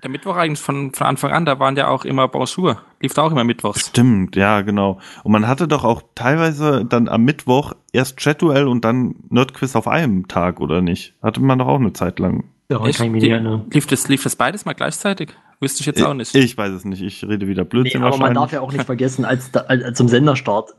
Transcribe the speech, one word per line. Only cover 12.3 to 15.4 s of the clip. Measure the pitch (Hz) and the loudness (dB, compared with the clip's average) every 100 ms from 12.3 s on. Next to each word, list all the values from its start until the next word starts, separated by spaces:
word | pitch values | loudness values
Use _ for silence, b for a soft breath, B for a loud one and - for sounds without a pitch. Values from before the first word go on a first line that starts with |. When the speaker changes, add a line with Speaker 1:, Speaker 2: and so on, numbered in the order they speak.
| - - _ - | -2 -6 _ -6
Speaker 3:
Daran | 120 117 | -2 -2
Speaker 1:
Echt? | - | 0
Speaker 3:
kann | 117 | 0
ich | |
mich | 113 | 2
Speaker 1:
Die, | 113 | 2
Speaker 3:
nicht | 113 | 2
erinnern. | 113 110 107 | 0 -4 0
Speaker 1:
lief | 151 - | 0 0
das, | 131 - | -2 0
lief | 135 | -2
das | - - | -2 -2
beides | 123 202 165 | -2 -2 -8
mal | |
gleichzeitig? | - 131 - 202 196 156 - | -4 -4 -4 -4 -4 -8 -14